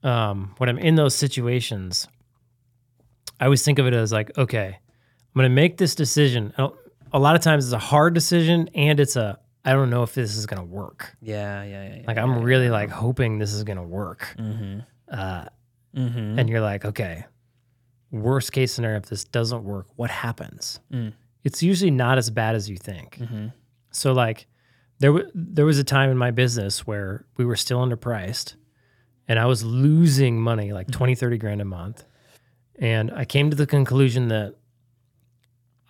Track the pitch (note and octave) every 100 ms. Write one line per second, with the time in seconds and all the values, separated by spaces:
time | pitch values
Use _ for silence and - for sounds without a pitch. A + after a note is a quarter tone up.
0 | C3+ A#2+ G#2+ G2 G2 - B2+ B2 E3+ D#3+
1 | C#3+ - C#3+ C3 A#2+ B2 A#2 G#2+ F#2 E2+
2 | - _ _ _ _ _ _ _ _ _
3 | _ _ - _ C3 C#3 - C#3+ B2+ A#2+
4 | A2 A2 G#2 - B2 A2+ F#2+ F#2+ _ _
5 | _ _ _ - C3 B2+ E3+ F3 F#3 -
6 | C#3 - C3 B2 G#2+ - C3+ - - _
7 | - C#3 C#3+ E3 E3 D3+ B2+ A#2+ - D3
8 | D#3+ E3+ - E3+ E3 E3+ E3 - D3 D3
9 | C#3 B2+ G#2+ F#2+ _ _ - C3+ C3 A#2+
10 | A#2 - A2+ G#2 G#2 G2 F2+ F#2+ G2 -
11 | - _ A2 G#2 G2+ G2+ G2+ G2 G2 A2
12 | A2 A2+ B2 B2 A#2 C3 B2 A2+ G#2 -
13 | A#2 B2+ A#2+ G#2+ G#2 G#2 G#2+ F#2+ F2 F#2
14 | F#2+ - - - A2 A2 G2+ G2 B2 _
15 | _ B2 F#2+ F#2 - _ _ _ _ -
16 | B2+ A#2+ G#2+ A2+ A#2 A2+ G#2+ G2+ G#2+ G#2
17 | G2+ E2 - _ _ _ _ _ _ _
18 | _ A2 A2 C3+ - - B2+ - A#2 G#2+
19 | G2 G2+ - A#2+ A2+ A#2+ G#2 G2+ F#2 -
20 | A#2 - A#2 A#2 - - - - _ B2+
21 | A2 - _ _ C3+ - E3+ F#3 F#3+ C3+
22 | A#2+ C3 A2+ A2 A2 A2+ G2+ F#2 - F2+
23 | - - A#2+ A2 G#2+ - _ _ _ -
24 | C#3+ C3 A#2 A2 - _ _ _ _ _
25 | C#3 D#3 - F#3 E3 D#3 D3+ C#3+ C#3 C#3
26 | C3+ B2+ B2 A#2 B2+ A#2 G2 G2 - G#2
27 | G2 G#2+ - - A#2+ A2+ - B2 B2+ A#2
28 | A#2+ A2+ F#2 B2 - - _ _ _ _
29 | _ _ - A2+ A#2 A#2+ A2+ B2 C#3 D#3
30 | E3+ C3+ C3+ A#2 A2+ A2+ G2+ G2+ F#2 B2
31 | B2+ B2 B2 A#2+ G#2+ G#2 G2 F2+ F2 A2
32 | - _ _ _ _ _ _ - A#2 A2+
33 | A2 - C3 C#3+ D3 D3 D3 D3 C3 B2+
34 | C3+ A#2+ A#2+ A2 G#2 - _ _ _ _
35 | _ _ _ _ _ _ _ _